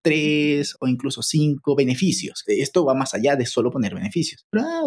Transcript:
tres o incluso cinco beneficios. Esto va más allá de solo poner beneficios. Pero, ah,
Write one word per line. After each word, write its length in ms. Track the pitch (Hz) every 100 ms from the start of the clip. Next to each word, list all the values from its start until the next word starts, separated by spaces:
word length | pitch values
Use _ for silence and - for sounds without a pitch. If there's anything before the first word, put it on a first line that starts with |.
tres 760 | 160 156 151 151 147 143 143 -
o 80 | 127
incluso 340 | 127 135 131
cinco 540 | - 156 151 139 - 143
beneficios. 680 | 127 127 175 - - - -
Esto 380 | 208 151 185 143
va 80 |
más 200 | 131 135
allá 220 | 135 131 143
de 100 | 123
solo 260 | - 117
poner 220 | 135 104
beneficios. 520 | - 190 170 160 - _
Pero, 140 | 214 311
ah, 180 | 330